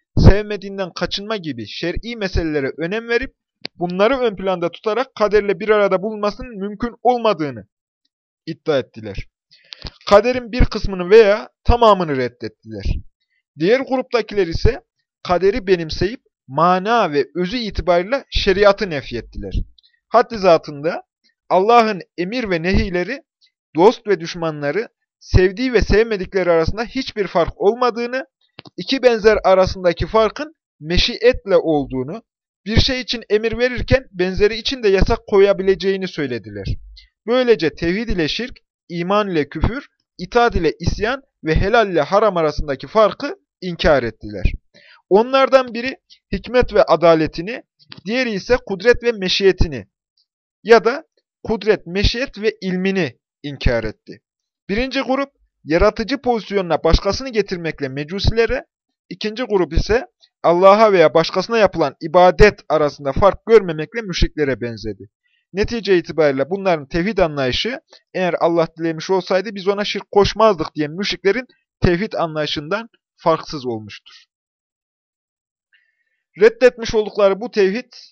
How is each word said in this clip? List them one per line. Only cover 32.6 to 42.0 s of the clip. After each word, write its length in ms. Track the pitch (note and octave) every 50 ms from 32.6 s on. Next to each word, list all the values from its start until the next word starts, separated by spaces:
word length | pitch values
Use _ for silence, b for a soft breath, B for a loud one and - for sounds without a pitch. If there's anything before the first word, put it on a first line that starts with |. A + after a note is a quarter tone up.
| -
bir 140 | F#3 A3 A#3
şey 220 | - - C4+ B3+
için 220 | B3 - - A#3 - -
emir 280 | G3+ G#3+ A3 A3+ A3 A3
verirken 500 | A#3+ B3+ B3 A3 - - B3+ B3+ C4+ -
benzeri 440 | - F3+ F3+ F#3 F#3+ F3 G3+ G#3 A3
için 280 | A3 A3 - C#4 C4 A#3
de 60 | G#3
yasak 300 | F#3+ F#3+ F3+ - A#3 A3+ - -
koyabileceğini 800 | G#3 G3 G3 G3+ G3 F3 F#3+ F#3+ F#3+ F#3 E3+ G3 G3 F#3+ F#3+ F3+
söylediler. 600 | - - D3 C3+ B2 A2 G2+ G#2+ G2+ G2+ F#2+ - - - - - - b b b b b _ G3+
Böylece 480 | A#3 B3+ B3+ A#3+ A3+ F3 D#3+ D3+ -
tevhid 320 | - - E3+ F3+ G#3 A#3 A3
ile 200 | A3 F3+ D#3+ C#3+
şirk, 320 | - - A3 - - - _ _ _ _ _ -
iman 400 | E3+ E3+ E3+ F3+ G3 G#3 G#3+ G3+
ile 200 | F#3 D#3+ D3 D3
küfür, 380 | - E3 C#3+ - A3 C#4 - - _ _ _ _ _ -
itaat 380 | F3+ - - A#3+ A#3+ A#3 G3
ile 180 | G3 E3+ D3+ - -
isyan 420 | E3+ E3+ - - G3 A3 C4 C#4 - _ _ _ -
ve 120 | D#3 D#3+
helal 360 | D#3 E3+ G3 A3+ A#3+ A3 G3+
ile 100 | F3+ D#3+